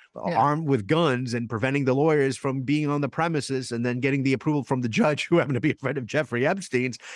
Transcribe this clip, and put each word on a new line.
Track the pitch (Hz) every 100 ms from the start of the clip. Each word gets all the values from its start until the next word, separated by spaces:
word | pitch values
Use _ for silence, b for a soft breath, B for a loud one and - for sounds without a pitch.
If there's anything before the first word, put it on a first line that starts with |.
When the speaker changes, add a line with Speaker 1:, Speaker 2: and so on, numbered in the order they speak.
| b - 98
Speaker 1:
Yeah. | 107
Speaker 2:
armed | 135 147 160
with | 135 101
guns | 160 170 127 127
and | 117 117
preventing | 117 131 139
the | 131
lawyers | 131 156 151 135 131
from | 143 131
being | 127 147 151
on | 147
the | 139
premises | - 165 160 - 135 127
and | 117
then | 123 123
getting | 135 139
the | 135
approval | 131 - 151
from | 127 131
the | 123
judge," | 113 180 147 -
who | 170
happened | 135
to | 127
be | 151
a | -
friend | 131 143
of | 120
Jeffrey | 147 151 120 135
Epstein's, | 196 180 127 127 117 B